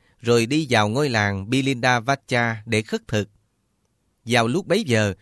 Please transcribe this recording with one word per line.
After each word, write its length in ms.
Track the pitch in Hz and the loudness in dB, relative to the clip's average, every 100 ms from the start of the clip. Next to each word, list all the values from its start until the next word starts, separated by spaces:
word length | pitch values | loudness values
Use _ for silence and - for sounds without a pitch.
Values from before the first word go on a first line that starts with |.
| _ _ | _ _
rồi 260 | 113 120 113 | 0 2 2
đi 200 | 151 151 | 0 2
vào 180 | 113 107 | 2 2
ngôi 200 | 117 151 | 0 0
làng 420 | 113 104 98 98 | 0 0 -2 -2
Bilinda 500 | 131 135 131 127 123 | -2 0 0 0 0
Vacha 600 | 113 139 - 123 117 113 110 | 0 -4 -2 -2 -2 -4 -4
để 160 | 110 | -4
khất 260 | 110 226 - | -2 -6 -4
thực. 200 | 107 98 _ _ _ _ _ _ _ _ _ | -4 -4 _ _ _ _ _ _ _ _ _
Vào 240 | 110 120 113 | -2 0 2
lúc 180 | 131 - | 0 0
bấy 180 | 190 | -2
giờ, 300 | 185 113 104 92 | 2 2 0 -2